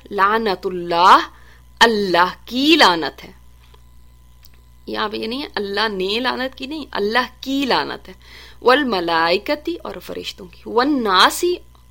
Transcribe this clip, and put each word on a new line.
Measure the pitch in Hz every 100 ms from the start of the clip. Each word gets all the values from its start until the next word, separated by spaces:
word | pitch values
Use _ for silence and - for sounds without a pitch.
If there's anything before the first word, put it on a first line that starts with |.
| -
लानतुल्लाह, | 202 196 220 220 185 196 180 175 170 185 285 - - - - - -
अल्लाह | 226 214 196 175 180
की | - - 240 285 320
लानत | 220 170 143 -
है। | - - - - - - - - - - - - - - - - -
यहाँ | 214 214
पे | 226
ये | 220
नहीं | 262
है | 302 -
अल्लाह | 202 202 220
ने | 196 185 220
लानत | 254 247 262
की, | - 262
नहीं, | 311 -
अल्लाह | - 202 240 240
की | - 262 269 269
लानत | 170 139 131 -
है। | 185 - - - -
वल | 233 269
मलाइकती, | 269 190 170 165 165 190 240 294 339 339
और | - -
फरिश्तों | - - 175 - 135
की, | - 220
वन | 214 277
नासी, | 277 214 185 240 - 359 359 - - -